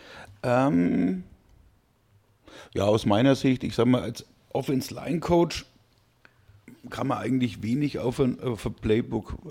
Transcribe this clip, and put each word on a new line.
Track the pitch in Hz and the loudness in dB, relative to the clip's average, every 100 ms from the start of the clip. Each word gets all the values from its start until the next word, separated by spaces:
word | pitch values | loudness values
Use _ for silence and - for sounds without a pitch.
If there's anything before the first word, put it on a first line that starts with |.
| - - - - | -20 -20 -20 -8
Ähm, | 123 123 139 165 - 180 180 185 - - _ _ _ _ _ _ _ _ _ _ - - - | 0 2 2 2 2 2 0 -2 -10 -20 _ _ _ _ _ _ _ _ _ _ -20 -20 -10
ja, | - | -2
aus | 101 110 | 2 2
meiner | 107 104 135 | 4 4 6
Sicht, | 131 135 127 | 4 2 0
ich | - | -2
sag | 110 120 | 2 4
mal, | 123 | 4
als | 92 120 - _ _ | 0 -10 -16 _ _
Offense-Line-Coach | 139 135 131 - 127 - 175 160 170 165 - - _ _ _ _ _ _ _ _ - - - - | -6 -2 -2 -4 -8 -4 -4 2 2 2 -2 -12 _ _ _ _ _ _ _ _ -20 -20 -20 -14
kann | - 135 | -6 -4
man | 107 | -2
eigentlich | 107 131 123 101 | -2 0 -2 -4
wenig | 104 131 147 - | -2 0 0 -2
auf | 117 131 | -4 2
ein, | 127 - | 0 0
auf | 127 110 - | -6 -4 -6
ein | |
Playbook, | - 110 110 123 110 - - - | -4 2 2 2 -6 -6 -12 -6